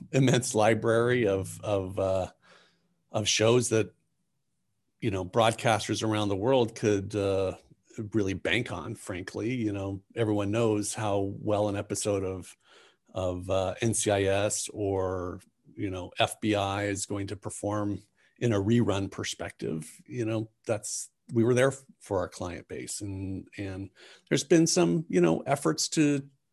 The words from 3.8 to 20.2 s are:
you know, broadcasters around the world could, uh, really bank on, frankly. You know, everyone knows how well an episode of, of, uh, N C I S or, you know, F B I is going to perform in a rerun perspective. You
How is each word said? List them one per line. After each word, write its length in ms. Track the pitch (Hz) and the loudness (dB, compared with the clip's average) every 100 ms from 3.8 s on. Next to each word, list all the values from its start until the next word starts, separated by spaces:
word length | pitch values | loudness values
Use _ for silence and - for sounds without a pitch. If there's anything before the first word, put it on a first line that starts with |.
| - - _ _ _ _ _ _ _ _ _ _ | 0 -6 _ _ _ _ _ _ _ _ _ _
you 120 | 117 | -4
know, 120 | 95 | -4
broadcasters 800 | 92 117 113 110 123 107 - 104 | -2 2 2 2 2 2 0 -2
around 260 | 110 107 101 | 0 0 0
the 60 | 98 | 0
world 380 | 113 135 113 | 2 2 2
could, 420 | - 110 101 98 107 | 0 0 2 0 -2
uh, 380 | 98 95 95 87 _ - _ - 107 | 0 0 -2 -4 _ -20 _ -12 -4
really 220 | 110 98 | -2 0
bank 380 | 92 85 107 120 | -2 0 -2 -2
on, 240 | 87 73 107 | -8 -8 -12
frankly. 580 | - 90 92 101 107 | -10 -10 -8 -6 -4
You 180 | 127 107 | -2 -2
know, 300 | 101 98 98 - 113 | -2 -4 -6 -8 -2
everyone 340 | 110 104 101 | 0 0 0
knows 460 | 110 113 104 101 - | 0 2 0 -2 -4
how 360 | 107 101 98 104 | -2 -2 -2 -4
well 300 | 107 101 107 | -2 0 0
an 60 | 101 | -2
episode 480 | 101 101 107 101 | -4 -4 0 0
of, 340 | 95 95 82 - _ - - _ _ | -2 -6 -10 -20 _ -20 -20 _ _
of, 340 | - 92 90 92 | -6 -4 -4 -2
uh, 240 | 95 92 90 | 0 0 0
N 120 | 113 | 0
C 160 | 113 107 | 0 2
I 140 | 101 | 2
S 440 | 98 98 104 - - | 4 2 0 -2 -6
or, 680 | - 98 95 92 92 90 90 - _ _ - | -4 -2 0 -2 -2 -6 -8 -14 _ _ -8
you 160 | 104 | -6
know, 180 | 92 90 - | -6 -10 -2
F 240 | 107 - | -2 0
B 140 | 110 101 | 0 2
I 300 | 98 98 101 | 2 0 -2
is 200 | 101 - | -4 -4
going 220 | 101 98 | -6 -6
to 80 | 104 | -8
perform 680 | 107 - 104 104 101 101 - _ _ _ | -10 -8 -4 -2 -4 -6 -10 _ _ _
in 120 | 123 | 0
a 80 | 101 | 2
rerun 520 | 98 120 101 98 98 | 4 4 4 0 -2
perspective. 760 | - - - 87 - - 80 78 - - | -6 -8 -8 -10 -8 -6 -6 -8 -18 -12
You 180 | 123 | -6